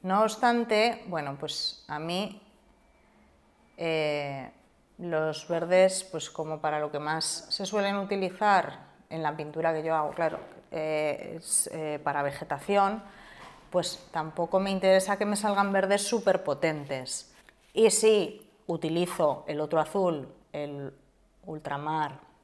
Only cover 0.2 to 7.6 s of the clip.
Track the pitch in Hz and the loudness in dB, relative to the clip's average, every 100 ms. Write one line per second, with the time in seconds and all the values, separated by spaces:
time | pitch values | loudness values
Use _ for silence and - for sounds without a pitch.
0.2 | 220 214 247 240 233 214 233 220 - 170 | 2 4 2 2 2 4 4 0 -6 -6
1.2 | 143 139 156 - - - - 151 160 180 | -6 -8 -8 -4 -6 -8 -10 -8 -4 -4
2.2 | 202 202 - _ _ _ _ _ _ _ | -4 -8 -20 _ _ _ _ _ _ _
3.2 | _ _ _ _ _ - 165 160 151 147 | _ _ _ _ _ -8 -2 0 0 -2
4.2 | 143 139 123 _ _ _ _ - 175 160 | -4 -8 -12 _ _ _ _ -12 -4 -2
5.2 | 156 151 - 170 170 185 190 190 - 160 | -2 -4 -4 -4 2 6 6 4 -6 -10
6.2 | - - 156 156 156 151 151 151 147 160 | -10 -8 -6 -4 -2 -2 -2 -4 -2 -2
7.2 | 156 - - - | -2 -6 -8 -8